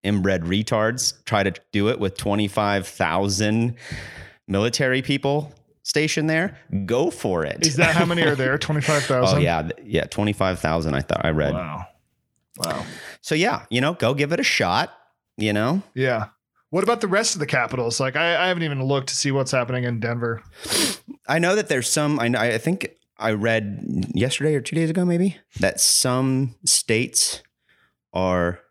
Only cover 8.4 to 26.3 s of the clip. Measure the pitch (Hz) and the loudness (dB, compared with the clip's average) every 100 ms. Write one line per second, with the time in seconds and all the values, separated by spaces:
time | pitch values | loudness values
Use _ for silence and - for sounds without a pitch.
8.4 | 131 139 - 151 139 151 135 131 123 117 | 0 0 0 -2 2 0 2 2 4 4
9.4 | 85 82 78 - - 104 - - 104 104 | 4 2 -2 -8 -2 -2 -2 -2 0 2
10.4 | 95 90 78 82 80 69 73 - 80 78 | 0 0 0 0 0 -2 0 0 2 2
11.4 | 73 82 82 76 - _ _ _ _ _ | 0 0 -6 -10 -12 _ _ _ _ _
12.4 | _ - 82 71 - - - - - 160 | _ -8 -6 -6 -8 -14 -16 -16 -2 2
13.4 | 185 - - 120 139 170 113 139 143 170 | 2 0 -2 0 0 2 0 2 0 0
14.4 | 277 - 92 98 170 - _ _ _ - | 0 2 2 2 0 -6 _ _ _ -4
15.4 | 107 104 113 180 - 127 131 117 104 _ | 0 2 2 0 -4 -2 0 0 -4 _
16.4 | _ _ _ 165 214 233 214 190 220 185 | _ _ _ -2 0 0 2 2 0 -2
17.4 | 143 135 117 127 117 117 131 131 170 165 | 0 0 0 -2 -2 0 -2 0 2 2
18.4 | 180 180 160 139 131 139 131 - 143 139 | 2 0 -2 -2 0 0 0 -2 0 0
19.4 | 131 135 123 127 123 117 117 120 117 113 | 2 0 0 -2 -2 -2 -2 -2 -2 -4
20.4 | - - - - 269 - - - - 151 | -10 -16 -6 -2 -2 -4 -14 -18 -2 0
21.4 | 170 208 208 135 117 - 151 147 117 123 | 2 0 2 0 0 0 0 2 2 2
22.4 | 117 113 160 185 - _ _ _ 113 107 | 2 2 0 -2 -4 _ _ _ -2 0
23.4 | 113 113 104 101 - 69 - - 123 - | 2 0 -2 -8 -4 -4 -2 0 0 0
24.4 | 151 147 120 156 160 165 180 170 190 - | 0 0 -2 -2 0 0 0 2 0 -2
25.4 | _ - 190 - - - 131 127 131 | _ -2 0 2 2 2 2 2 2